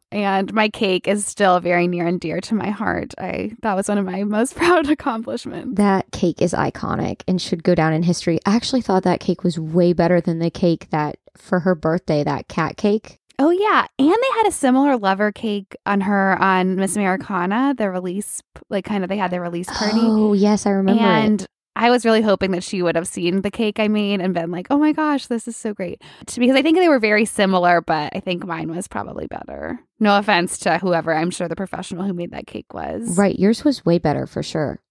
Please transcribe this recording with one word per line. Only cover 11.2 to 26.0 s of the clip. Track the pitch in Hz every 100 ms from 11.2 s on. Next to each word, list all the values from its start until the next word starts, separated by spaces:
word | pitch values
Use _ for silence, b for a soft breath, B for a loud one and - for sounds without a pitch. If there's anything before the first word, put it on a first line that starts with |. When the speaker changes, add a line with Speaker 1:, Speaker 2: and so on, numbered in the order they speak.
| _ _
Speaker 2:
for | - 180
her | 175 175
birthday, | 160 165 - 151
that | 143 143 -
cat | - 160 -
cake. | 208 214 - - _ -
Speaker 1:
Oh, | 285
yeah. | 359 415 302 - -
And | 277
they | 427 523 453
had | 427
a |
similar | - 262 262 285 254
Lover | 196 190 208
cake | 202 226 202 196 - -
on | 202
her, | 196 202 196 180
on | 190 185 185 185
Miss | 190 208
Americana, | 190 185 - 190 180 214 277 269
the | 208
release, | 180 180 190 - - - - -
like, | 202 -
kind | 208
of, | 185
they | 202
had | 180
their | 180
release | 175 170 180
party. | - 208 220
Speaker 2:
Oh, | 226 214 214
yes, | 208 208 208 208
I |
remember | 196 190 220
it. | 226
Speaker 1:
And | 220 220 208 185 _ _ -
I | 233
was | 247 226
really | 220
hoping | 214 190 190
that | 180
she | - 196
would | 175 165
have | 190
seen | - 175 190
the | 202
cake | - 214 208
I | 214
made | 214 202 202
and | 185
been | 175 170
like, | 175 185
"Oh | 285
my | 302
gosh, | 311 302 277 -
this | 233 240
is | 226
so | 220
great." | 208 180 -